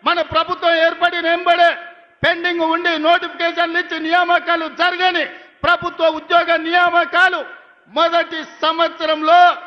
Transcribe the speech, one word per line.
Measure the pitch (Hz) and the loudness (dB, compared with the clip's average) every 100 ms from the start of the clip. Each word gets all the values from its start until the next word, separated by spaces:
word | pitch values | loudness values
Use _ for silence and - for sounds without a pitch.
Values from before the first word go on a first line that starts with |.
మన | 277 349 | 0 -2
ప్రభుత్వం | 311 320 330 359 349 330 | 0 -2 -2 -2 0 2
ఏర్పడిన | 330 339 349 349 330 | 2 2 -2 0 -2
ఎంబడే | 349 359 349 339 320 - - _ _ 302 | 0 2 4 4 2 -12 -20 _ _ -2
పెండింగ్ | 339 349 339 | 0 -2 -2
ఉండి | 320 330 339 320 | -2 -2 -2 0
నోటిఫికేషన్లు | 311 349 349 339 339 330 330 339 | 2 0 0 -4 -4 -2 -2 -2
ఇచ్చి | 349 320 | -4 -6
నియామకాలు | 320 349 339 349 339 330 320 | -2 0 2 0 0 -4 -4
జరగని | 269 349 359 370 349 277 - - _ | -2 -2 0 -2 0 -6 -10 -20 _
ప్రభుత్వ | 311 339 339 - 330 | 0 0 -2 -2 -2
ఉద్యోగ | 311 311 339 339 330 | -2 0 0 2 -2
నియామకాలు | 320 349 349 349 330 349 370 349 262 - _ _ _ | 0 0 2 0 0 2 2 0 -10 -16 _ _ _
మొదటి | 240 330 339 320 320 | -2 0 0 -2 -8
సంవత్సరంలో | 294 - 302 320 330 330 311 311 311 349 359 302 | -12 -4 -4 0 -2 -2 -4 -2 4 6 6 4